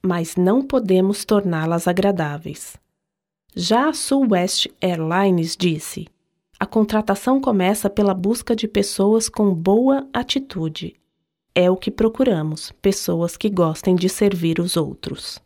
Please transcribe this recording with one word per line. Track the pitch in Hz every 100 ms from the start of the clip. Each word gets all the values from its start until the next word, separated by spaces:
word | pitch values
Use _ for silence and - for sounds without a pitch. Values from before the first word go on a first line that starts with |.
mas | 190 175 165 -
não | 180 233
podemos | 269 262 214 185 190 202
torná-las | - 208 196 165 160 170 175
agradáveis." | 180 202 190 151 147 160 147 - - _ _ _ _ _ _ _ -
Já | 175 220 294
a |
Sul | 311 - 277 262
West | 190 180 - - -
Airlines | 185 170 160 175 196 180 160 -
disse: | 180 156 - - 160 _ _ _ _ _
"A | 202
contratação | 220 214 220 208 196 - 269
começa | 269 208 185 214 202
pela | 202 202 190
busca | 185 233 - 226
de | 220
pessoas | 202 202 - 196 220 220
com | - 208
boa | 175 170 208 262 277 277
atitude. | 240 247 277 269 185 160 156 165 - _ _ _ _ _
É | - 180
o | 185
que | -
procuramos, | - 220 220 262 175 156 156 - -
pessoas | 196 190 - 170 170 -
que | 220
gostem | 190 165 160 -
de | 185 180
servir | - 202 190 170 165
os | 170 -
outros." | 151 135 - - - -